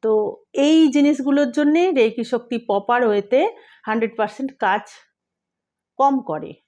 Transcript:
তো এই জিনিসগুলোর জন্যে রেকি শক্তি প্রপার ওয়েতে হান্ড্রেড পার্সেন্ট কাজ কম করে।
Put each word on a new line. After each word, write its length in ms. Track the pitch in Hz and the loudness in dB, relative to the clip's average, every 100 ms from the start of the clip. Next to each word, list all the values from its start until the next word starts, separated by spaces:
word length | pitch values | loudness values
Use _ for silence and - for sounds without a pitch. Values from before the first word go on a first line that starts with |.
তো 340 | 220 214 208 - _ | 0 -2 -2 -8 _
এই 360 | - 285 320 320 | 0 2 4 4
জিনিসগুলোর 600 | 269 285 294 269 277 285 | 4 2 2 0 0 0
জন্যে 400 | 294 294 311 370 | 0 2 2 2
রেকি 340 | 285 226 226 | 2 0 -2
শক্তি 340 | 226 233 - 233 | -6 -6 -6 -10
প্রপার 460 | - 202 208 240 | -4 -4 0 0
ওয়েতে 520 | 240 208 202 254 392 - - _ - | 2 0 0 0 0 -4 -20 _ -6
হান্ড্রেড 300 | 220 226 226 | -4 -4 -4
পার্সেন্ট 360 | 214 - 269 - | -6 -6 -12 -4
কাজ 220 | 202 208 - - _ _ _ _ _ _ _ _ _ _ | -2 -2 -6 -20 _ _ _ _ _ _ _ _ _ _
কম 240 | 277 269 | 0 0
করে। 320 | 254 156 156 - | -4 -10 -10 -18